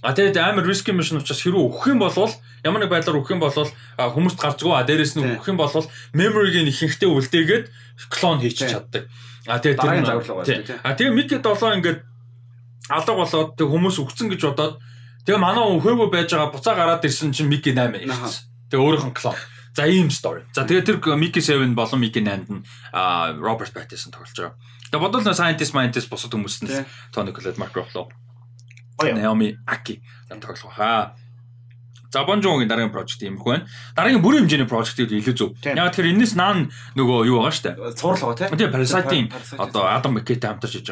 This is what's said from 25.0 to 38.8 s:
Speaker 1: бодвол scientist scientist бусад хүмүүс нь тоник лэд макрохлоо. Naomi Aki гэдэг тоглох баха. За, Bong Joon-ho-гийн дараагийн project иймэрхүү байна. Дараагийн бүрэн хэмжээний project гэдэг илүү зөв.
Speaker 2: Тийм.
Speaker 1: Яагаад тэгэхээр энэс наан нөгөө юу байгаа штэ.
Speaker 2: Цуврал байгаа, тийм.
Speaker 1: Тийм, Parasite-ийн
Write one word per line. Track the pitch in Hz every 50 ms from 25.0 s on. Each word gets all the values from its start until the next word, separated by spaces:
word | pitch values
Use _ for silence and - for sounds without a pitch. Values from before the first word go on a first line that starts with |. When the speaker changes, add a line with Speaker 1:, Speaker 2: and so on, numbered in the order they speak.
Speaker 1:
бодвол | 170 202 214 254 214 208
scientist | 170 170 175 170 160 156 151 131
scientist | - 139 127 123 120 127 - -
бусад | 110 - - -
хүмүүс | - 107 101 95 - - 107 107
нь | 135 135 269 - - - - -
тоник | - 113 101 98 92 -
лэд | - 92 90
макрохлоо. | 98 95 - - 92 87 - - 90 87 - - - - - - - - - - - - - - - - - - -
Naomi | - 135 117 110 104 110 113 110 110 104 107 - -
Aki | - - - - - 104 - - - - - - -
гэдэг | 92 -
тоглох | - - 95 - - -
баха. | - - 104 113 117 110 - - - - - - - - - - - - - - - - - - - - - -
За, | - 135
Bong | 143 175 202 208 196
Joon-ho-гийн | 190 165 139 120 107
дараагийн | 113 113 113 107 107
project | 101 90 - - - 104
иймэрхүү | 95 95 95 - 120
байна. | 123 165 175 - - - - - - -
Дараагийн | 175 233 269 220
бүрэн | 165 214 285 302 220
хэмжээний | 156 151 143 131 113
project | 123 113 113 - - -
гэдэг | 120 104 107 107
илүү | 107 127 123
зөв. | 120 107 92 - -
Speaker 2:
Тийм. | - 143 135
Speaker 1:
Яагаад | 151 175 175 175 190
тэгэхээр | 175 170 180
энэс | 208 247 220 - 185
наан | 180 196 202 185 147 - - - - - -
нөгөө | 135 135 120 127 117 113
юу | 123 127 117
байгаа | 113 147 156 -
штэ. | - - - - - 120 117 -
Speaker 2:
Цуврал | - 175 185 180 - 117 117 117
байгаа, | 185 196 160
тийм. |
Speaker 1:
Тийм, | 151 220 135
Parasite-ийн | 123 131